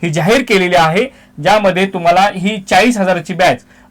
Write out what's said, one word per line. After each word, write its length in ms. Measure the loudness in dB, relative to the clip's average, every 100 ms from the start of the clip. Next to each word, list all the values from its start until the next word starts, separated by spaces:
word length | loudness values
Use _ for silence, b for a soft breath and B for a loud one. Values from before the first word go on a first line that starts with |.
ही 60 | -6
जाहीर 340 | -2 0 0 0
केलेली 280 | -2 0 2
आहे, 300 | 2 0 -4 b b -6
ज्यामध्ये 420 | 0 2 2 0 -2
तुम्हाला 360 | 0 2 2
ही 360 | 2 0 -4 -6 -2
चाळीस 280 | 2 2 0
हजाराची 360 | -2 -2 -4
बॅच 300 | 0 0 0 b b b